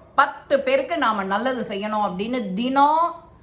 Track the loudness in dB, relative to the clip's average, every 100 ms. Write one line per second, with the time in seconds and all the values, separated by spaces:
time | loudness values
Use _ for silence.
0 | -6 2 2 0 0 0 2 0 0 0
1 | 0 0 -2 -2 -2 -2 -4 -6 -4 -2
2 | -2 -4 -4 -4 -4 -4 0 2 4 4
3 | 0 -2 -18 -20